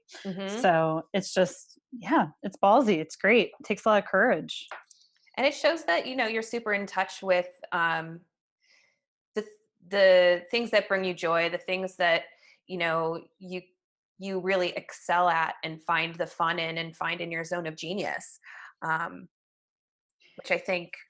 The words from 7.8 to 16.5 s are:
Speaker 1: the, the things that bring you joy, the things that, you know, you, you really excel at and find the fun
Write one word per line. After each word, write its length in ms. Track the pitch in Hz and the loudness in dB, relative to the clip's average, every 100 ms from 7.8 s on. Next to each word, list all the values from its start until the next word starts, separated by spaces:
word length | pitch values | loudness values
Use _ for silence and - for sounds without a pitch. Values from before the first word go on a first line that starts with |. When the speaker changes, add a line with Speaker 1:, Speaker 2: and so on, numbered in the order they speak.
| 165 165 160 170 _ _ _ _ _ _ _ _ _ _ _ | 0 0 -4 -12 _ _ _ _ _ _ _ _ _ _ _
Speaker 1:
the, 100 | 214 208 - _ _ 170 | -10 -10 -14 _ _ -6
the 520 | 202 190 185 180 175 175 | 4 8 8 8 4 0
things 180 | 233 233 | -4 2
that 160 | 214 196 | 0 2
bring 140 | 190 | -2
you 80 | 190 | -2
joy, 380 | 170 165 165 170 | -2 0 0 0
the 80 | 175 | -4
things 380 | - 185 190 - | -4 -4 -4 0
that, 260 | 175 165 - _ _ _ - | 2 2 -2 _ _ _ -12
you 100 | 180 | -4
know, 420 | 170 160 165 165 - _ | -2 0 -2 -6 -12 _
you, 200 | 185 185 185 _ _ _ _ _ | -12 -12 -12 _ _ _ _ _
you 220 | 196 190 | -8 -6
really 300 | 180 190 175 | 0 0 0
excel 580 | - - - - 175 180 | -4 -12 -16 -2 2 4
at 280 | 165 160 - | 2 0 -4
and 200 | 160 160 | -10 -10
find 320 | - 165 165 | -2 0 0
the 120 | 165 165 | -4 -6
fun 320 | - 165 | -2 -2